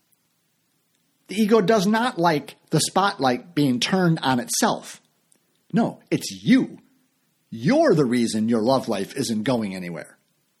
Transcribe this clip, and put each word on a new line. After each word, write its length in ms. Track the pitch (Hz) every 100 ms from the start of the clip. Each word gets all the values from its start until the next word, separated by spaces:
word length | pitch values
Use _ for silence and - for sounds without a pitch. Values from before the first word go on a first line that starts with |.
| _ _ _ _ _ _ _ _ _ _ _ _ -
The 80 |
ego 240 | 185 208 226
does 260 | 175 220
not 320 | 185 220 247 175
like 380 | 170 147 - - _
the 100 | 156
spotlight 760 | - 185 196 - 131 123 -
being 240 | 147 143 123
turned 400 | - 190 175 165
on 160 | 135 123
itself. 600 | 117 - 214 92 - - _ _ _ _ _ _ _
No, 260 | 208 - - _
it's 220 | 151 - 95
you. 360 | 110 254 - - _ _ _ _ _ _ _
You're 440 | 113 131 294 311
the 120 | 160
reason 440 | 123 123 113 110 113
your 120 | 117
love 260 | 113 131 113
life 280 | 98 95
isn't 280 | - 117 107
going 320 | 107 120 104
anywhere. 420 | 95 87 80 - _ _ _ _ _